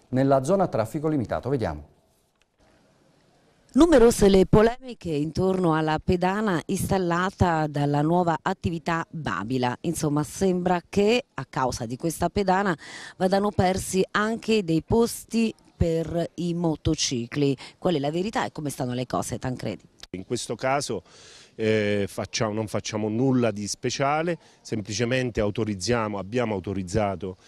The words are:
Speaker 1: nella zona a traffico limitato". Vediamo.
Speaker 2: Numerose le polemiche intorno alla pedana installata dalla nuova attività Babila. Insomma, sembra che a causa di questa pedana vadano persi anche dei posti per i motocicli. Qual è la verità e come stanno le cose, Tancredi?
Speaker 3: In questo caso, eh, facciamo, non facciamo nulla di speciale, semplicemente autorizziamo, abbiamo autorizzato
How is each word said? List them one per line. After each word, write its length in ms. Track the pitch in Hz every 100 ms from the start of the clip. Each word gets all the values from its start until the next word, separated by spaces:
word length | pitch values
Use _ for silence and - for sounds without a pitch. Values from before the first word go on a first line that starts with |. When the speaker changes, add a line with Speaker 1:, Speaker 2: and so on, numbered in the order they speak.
| -
Speaker 1:
nella 340 | 127 135 135
zona 200 | 131 196
a 40 | 165
traffico 400 | 113 110 156 160
limitato". 420 | 151 101 82 120
Vediamo. 420 | 139 95 76 73 _ _ _ _ _ _ _ _ _ _ _ _ _ _ _ _ _ _ 247
Speaker 2:
Numerose 540 | 339 277 233 - 202
le 160 | 196 185
polemiche 640 | 220 226 247 254 226 175
intorno 640 | 147 156 - 185 190 175
alla 240 | 156 156 156
pedana 640 | - 180 180 202 220 165 -
installata 1000 | 190 - 196 175 170 185 - 185 160 156
dalla 380 | 143 143 143
nuova 340 | 151 175 175 160
attività 640 | - 190 190 165 175 165 160
Babila. 680 | 165 127 90 107 131 123 120
Insomma, 400 | - 160 156 147
sembra 580 | 151 - 196 180 180 175 -
che 360 | 196 208 247 -
a 120 | - 131
causa 380 | 139 131 - 113
di 100 | 127
questa 320 | 165 - 175
pedana 480 | - 190 185 202 165 - - - -
vadano 320 | 185 196 202
persi 560 | 202 185 185 - 190 -
anche 520 | 196 214 226 - 220
dei 200 | 170 160
posti 680 | - 226 233 - - 226 226 - _ -
per 540 | 175 165 160 165 165 -
i 180 | 175
motocicli. 1040 | 170 170 147 - 156 - 123 120 147 143 131 - -
Qual 160 | 185 156
è 40 |
la 120 | 143
verità 340 | 165 202 247 107
e 60 |
come 180 | - 147
stanno 240 | - 127
le 140 | 123 127
cose, 320 | - - 117
Tancredi? 420 | 131 123 123 92 - _ -
Speaker 3:
In 140 | 90 92
questo 260 | 120 -
caso, 480 | 117 131 139 - 101 - - - - - -
eh, 500 | 110 110 104 104 98
facciamo, 460 | - 101 - 113
non 140 | 104 107
facciamo 420 | 107 - 107 107
nulla 400 | 110 135 127 117
di 180 | 104 101
speciale, 680 | - 127 - 139 151 170 165 - _
semplicemente 800 | - 110 101 104 117 127 127 113
autorizziamo, 800 | 104 104 107 98 90 120 107 101
abbiamo 340 | 95 123 117
autorizzato 840 | 101 98 98 92 107 104 92 95 90